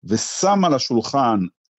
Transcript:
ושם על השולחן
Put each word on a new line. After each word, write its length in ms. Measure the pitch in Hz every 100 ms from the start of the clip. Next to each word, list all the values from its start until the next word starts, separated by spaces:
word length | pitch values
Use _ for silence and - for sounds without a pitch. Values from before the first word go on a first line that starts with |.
ושם 600 | - 110 - - 190 202 180
על 80 |
השולחן 680 | 135 - 117 110 139 123 107 90 - _